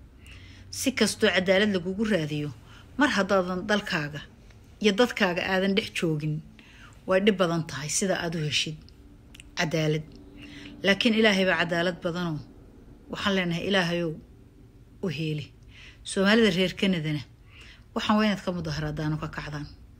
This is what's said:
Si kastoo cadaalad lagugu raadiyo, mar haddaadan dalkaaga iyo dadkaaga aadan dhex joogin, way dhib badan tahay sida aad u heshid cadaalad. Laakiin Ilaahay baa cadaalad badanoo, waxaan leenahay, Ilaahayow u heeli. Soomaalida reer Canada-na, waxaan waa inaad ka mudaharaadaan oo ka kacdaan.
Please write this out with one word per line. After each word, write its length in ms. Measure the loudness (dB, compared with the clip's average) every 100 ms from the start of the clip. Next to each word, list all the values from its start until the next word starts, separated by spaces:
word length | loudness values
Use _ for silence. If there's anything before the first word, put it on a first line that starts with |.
| -20 -20 -20 -20 -20 -20 -14
Si 200 | -2 -2
kastoo 380 | 2 0 2 2
cadaalad 420 | 2 4 4 4
lagugu 300 | 0 -2 -4 0
raadiyo, 440 | 0 0 -4 -6 -8 -20 -20 -12 0
mar 140 | 0
haddaadan 520 | 2 2 2 2 -4 -2
dalkaaga 540 | -2 -2 -4 -4 -10 -16 -20 -20 -20 -20 0
iyo 100 | 0
dadkaaga 480 | 4 2 2 0 0
aadan 320 | 0 0 2 0
dhex 140 | -2
joogin, 480 | -4 -2 0 -2 -4 -8 -20 -20 -20 -20 -12 0
way 140 | 4
dhib 160 | 4 2
badan 260 | 2 0 -4
tahay 220 | -8 -4
sida 260 | -2 0 0
aad 180 | -2 -2
u 40 |
heshid 380 | -2 -2 -2 -8 -16 -20 -20 -20 -20 -20 -14 -4
cadaalad. 500 | -2 0 0 -2 -6 -18 -20 -20 -18 -16 -18 -4
Laakiin 300 | 0 2 4
Ilaahay 320 | 4 4 4 2
baa 140 | 2
cadaalad 380 | 0 0 0 -2
badanoo, 380 | -4 -4 -4 -6 -10 -20 -20 -20 -20 -20 -12
waxaan 260 | -4 0 0
leenahay, 280 | 0 -2 0
Ilaahayow 440 | 0 2 0 -2 -6 -14 -20 -20 -20 -20 -20 -20 -8
u 40 | -6
heeli. 360 | -4 -4 -6 -8 -16 -20 -20 -20 -18
Soomaalida 460 | -8 0 4 6 6 4
reer 180 | 0 0
Canada-na, 420 | 0 0 -2 -4 -6 -18 -20 -20 -20 -20 -10
waxaan 260 | -6 2 4
waa 80 | 4
inaad 160 | 0
ka 80 | -4
mudaharaadaan 640 | -4 -4 -4 -4 -4 -2
oo 60 | -2
ka 80 | -4
kacdaan. 400 | -8 -8 -10 -10 -16 -20